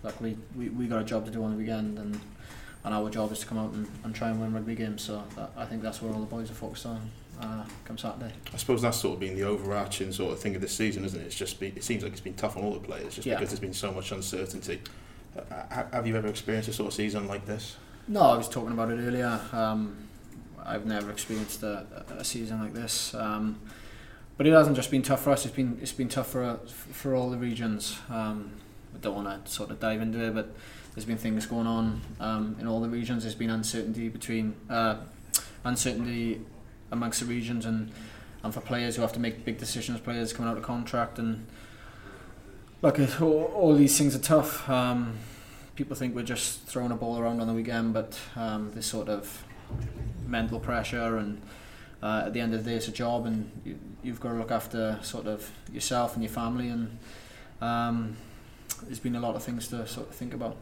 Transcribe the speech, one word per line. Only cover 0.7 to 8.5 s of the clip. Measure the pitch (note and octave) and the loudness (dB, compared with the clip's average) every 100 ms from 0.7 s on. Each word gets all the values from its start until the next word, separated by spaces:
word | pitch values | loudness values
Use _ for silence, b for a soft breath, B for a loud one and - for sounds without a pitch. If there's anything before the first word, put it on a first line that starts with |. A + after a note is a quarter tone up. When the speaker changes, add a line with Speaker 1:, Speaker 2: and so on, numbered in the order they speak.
| A#2+ A#2+ | -2 0
Speaker 1:
got | A#2 | 0
a | |
job | A2 A2+ G#2+ | 2 0 0
to | |
do | A2+ | -2
on | A2 | -2
the | G#2+ | 0
weekend | A2 A2 G#2+ G#2 | 0 0 0 -2
and, | G#3 G#3 - - B B B B | -4 -4 -6 -14 B B B B
and | G#2 | -2
our | G#2+ G#2+ | 0 0
job | A2 G#2+ | 0 0
is | G#2+ | -2
to | - | -4
come | A2 | -2
out | A2 | -2
and, | G#2+ G#2 - | -2 -4 -6
and | A2+ | -6
try | A2 A#2 | -2 0
and | A2 | 0
win | A2+ | 0
rugby | A2 A2 A2+ | 0 -2 -2
games, | A2 G#2+ | -2 -2
so | - G#2+ G2+ G#2+ | -4 -6 -6 -8
that, | G#2+ - | -10 -8
I | A2+ | -6
think | A2+ | -4
that's | A2 G#2+ | -4 -4
what | A2+ | -2
all | A2 | -2
the | G#2+ | -2
boys | A#2 A2+ | -4 -6
are | A2 | -6
focused | A2+ A2+ A#2+ | -8 -8 -6
on. | A2+ A2 A2 - - | -6 -6 -10 -14 -10
uh, | A2+ A2 G#2+ A2 - | -6 -6 -8 -12 -10
come | A2+ | -6
Saturday. | A2 A#2 A#2 G#2 - | -6 -6 -8 -8 -10